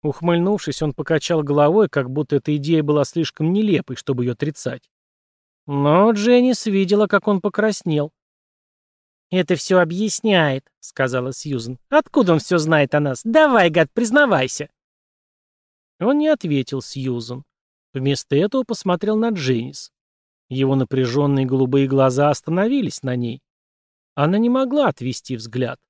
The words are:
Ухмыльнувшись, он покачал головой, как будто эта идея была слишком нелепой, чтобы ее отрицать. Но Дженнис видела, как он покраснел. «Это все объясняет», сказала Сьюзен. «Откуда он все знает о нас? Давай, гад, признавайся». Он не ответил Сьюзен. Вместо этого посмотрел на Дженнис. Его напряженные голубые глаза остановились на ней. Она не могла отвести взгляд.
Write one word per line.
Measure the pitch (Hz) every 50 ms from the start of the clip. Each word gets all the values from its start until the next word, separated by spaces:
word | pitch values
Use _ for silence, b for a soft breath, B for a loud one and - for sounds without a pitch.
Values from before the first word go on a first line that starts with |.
Ухмыльнувшись, | - 151 135 - 160 170 170 170 175 190 208 208 - 156 135 -
он | 156 151 135
покачал | - 147 - 165 151 - - 175 156 147
головой, | 139 143 147 147 147 170 214 214 -
как | - 151 131 123
будто | 131 147 147 _ 147
эта | 135 - - 151
идея | 147 139 151 170 156 151
была | 147 147 147 139
слишком | - - 170 160 - _ - 156 160
нелепой, | 185 208 220 208 180 147 - - 131
чтобы | - - - 135 123 123
ее | 123 120
отрицать. | _ - 151 147 - - 127 123 123 _ _ _ _ _ _ _ _ _ _ _ _ _ _ _ _ _
Но | - 143 143 143 147 151 175 202 226
Дженнис | 233 202 202 233 247 247 247 254 247 - -
видела, | 226 196 196 196 175 202 208 214
как | 190 - 196 -
он | 214 208 190
покраснел. | - 208 - - 208 220 202 - - 180 156 147 147 156 _ _ _ _ _ _ _ _ _ _ _ _ _ _ _ _ _ _ _ _ _ _ _ _
«Это | - 185 175 - 185
все | 151 - - 190 180
объясняет», | 175 160 175 185 220 214 - - - 220 202 180 160 147 131 135 _ _ _ _ -
сказала | - _ - 135 127 123 127 123 131 131
Сьюзен. | - - 151 139 120 113 117 127 - _ _
«Откуда | 277 302 302 - - 294 226 180 165
он | 151
все | - - 180
знает | 170 151 160 160 151 143 131 -
о | 147
нас? | 147 143 131 - -
Давай, | 226 226 311 311 294 254 226 180 170
гад, | 151 170 160 -
признавайся». | _ - 240 220 220 294 294 254 196 139 131 131 - - 147 - _ _ _ _ _ _ _ _ _ _ _ _ _ _ _ _ _ _ _ _ _ _ _ _ _ _
Он | 175 226 285
не | 294 302
ответил | 311 302 - - 170 147 139 127 - 143 131
Сьюзен. | 120 - - 135 131 135 123 120 113 117 123 131 143 _ _ _ _ _ _ _ _ _ _
Вместо | 135 131 139 139 - - _ 139
этого | 139 180 208 - 262 247
посмотрел | - 233 - - 190 180 175 - 202 214
на | 214 226 233
Дженнис. | 220 180 139 127 131 113 117 131 143 - - - _ _ _ _ _ _ _ _ _ _ _ _
Его | 127 131 135 131 135
напряженные | 135 131 - 135 131 131 120 117 143 143 143 139 135 135
голубые | 127 131 131 131 127 131 139 139
глаза | 135 135 135 135 131 123 135 143 147
остановились | 147 - _ - 165 180 202 226 269 285 220 - - - -
на | 131 123
ней. | 123 120 117 117 135 _ _ _ _ _ _ _ _ _ _ _ _ _ _ _
Она | - 139 160 190
не | 208 233 240
могла | 247 262 269 247 254 294 277
отвести | 240 - - 120 127 123 - _ - 131
взгляд. | 113 110 117 104 127 127 117 127 _ _ _